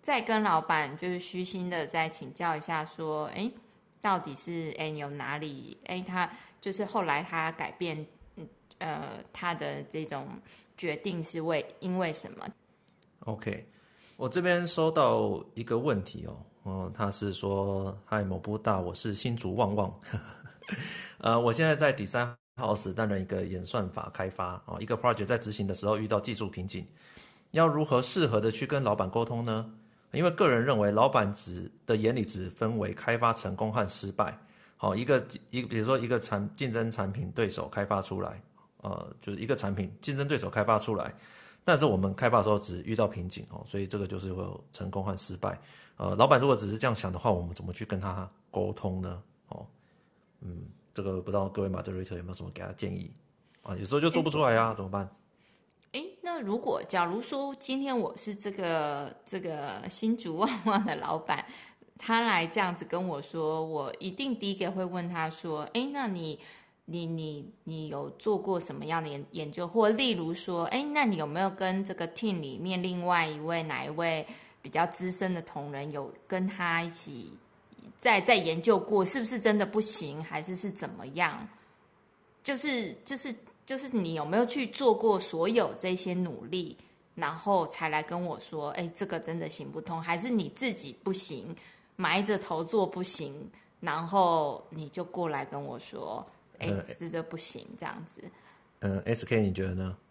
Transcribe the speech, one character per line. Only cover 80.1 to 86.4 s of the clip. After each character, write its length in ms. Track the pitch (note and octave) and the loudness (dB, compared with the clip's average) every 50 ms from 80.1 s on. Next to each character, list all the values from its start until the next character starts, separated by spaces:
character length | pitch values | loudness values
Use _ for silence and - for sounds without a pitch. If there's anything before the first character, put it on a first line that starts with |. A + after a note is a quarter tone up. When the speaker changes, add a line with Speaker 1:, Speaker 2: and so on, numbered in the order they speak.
| C#3+ D#3 D#3+ | -6 -8 -8
Speaker 1:
还 180 | - D#3+ D#3 | -6 -6 -6
是 140 | D#3+ F#3 F#3 | -4 -4 -6
是 160 | F3+ - G3+ | -6 -6 -6
怎 180 | F#3+ - E3 C3 | -6 -6 -8 -8
么 160 | B2 - - | -8 -10 -12
样？” 400 | C3 C#3 E3+ F3 D#3 D3+ - C#3 - - - - _ _ _ _ _ _ _ _ _ _ _ _ _ _ _ | -8 0 2 2 2 0 -4 -10 -14 -16 -20 -20 _ _ _ _ _ _ _ _ _ _ _ _ _ _ _
就 140 | _ - C#4 | _ -4 -2
是， 380 | A#3+ - D4 C4+ A#3+ G#3+ F3 A3 - - | 0 0 0 0 0 0 -2 -6 -10 -8
就 120 | - C#4 | -8 -8
是， 200 | C4 - C#4 A3+ - - - - _ _ | -6 -6 -8 -8 -10 -14 -20 -20 _ _
就 140 | - C4+ | -6 -6
是 100 | C4 C#4+ C4 | -6 -4 -2
你 260 | B3 A3 F3+ E3 E3 | -2 0 0 0 -2
有 100 | D#3 D3 | -2 -2
没 100 | D3+ F#3 | 2 4
有 100 | A3 B3 | 4 4
去 200 | A#3+ - D4 B3+ | 4 2 -2 -2
做 260 | A3 - - C#4+ B3 A3 | -4 -2 2 4 4 4
过 260 | - A3+ A3+ G3+ F#3 | 6 6 4 4 4
所 280 | F#3 - - D#3+ E3 | 2 -2 0 2 2
有 240 | G3+ A3+ A#3+ F#3+ - - - | 4 6 4 4 4 0 -4
这 160 | - F#3 F#3 | -2 -2 -2
些 200 | F3+ - F#3+ F3+ | 0 -2 -2 0
努 280 | F3+ F#3 E3+ C3 - | 0 0 -2 -2 -8